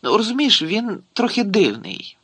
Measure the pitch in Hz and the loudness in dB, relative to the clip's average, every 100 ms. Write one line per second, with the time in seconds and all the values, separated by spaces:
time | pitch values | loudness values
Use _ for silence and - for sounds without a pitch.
0 | 120 202 226 247 294 - 160 202 240 190 | 2 0 0 0 2 2 2 -2 -2 -6
1 | - - 240 - 214 196 156 107 92 92 | -10 -2 -2 0 0 4 2 2 -10 -14
2 | - - | -14 -20